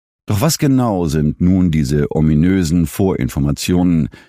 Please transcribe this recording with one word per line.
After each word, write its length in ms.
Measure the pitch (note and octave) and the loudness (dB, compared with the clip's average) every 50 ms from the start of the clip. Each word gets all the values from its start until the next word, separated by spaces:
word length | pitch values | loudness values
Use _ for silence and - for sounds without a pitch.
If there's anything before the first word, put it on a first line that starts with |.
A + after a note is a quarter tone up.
| _ _ _ _ _ | _ _ _ _ _
Doch 140 | - G#2+ G2 | -4 -2 0
was 180 | B2+ D#3+ D#3 - | 0 -2 0 0
genau 480 | D#3 C#3+ C3+ C3 B2 A#2 G2+ F2+ F2 | 0 2 2 2 0 0 0 -2 -2
sind 340 | D#2+ D2 D#2+ D2 D2+ D2 - | 0 0 0 0 -2 0 0
nun 300 | F2+ F2+ F#2+ F#2 F#2 F2 | 0 2 2 2 2 2
diese 440 | D2+ D#2 C#2+ B1+ D2 D2 C#2+ - - | 0 0 0 0 0 0 -2 -2 0
ominösen 720 | D#2 D#2 D#2 D2+ D2 D#2+ F2+ F#2+ F#2+ F2+ D2 E2+ F2 E2 | 0 2 2 2 2 2 2 2 0 0 0 0 0 -2
Vorinformationen, 1200 | D2+ - - G2+ F#2+ F2+ - B1+ B1+ - - C#2 C#2+ C#2 - - - F2+ F2+ F2+ F2+ F2 D#2+ C#2 - - - - | -2 -2 0 0 0 0 -2 -4 -4 -4 -2 -2 -2 -2 -4 -2 -2 0 2 2 2 2 0 -2 -4 -8 -14 -20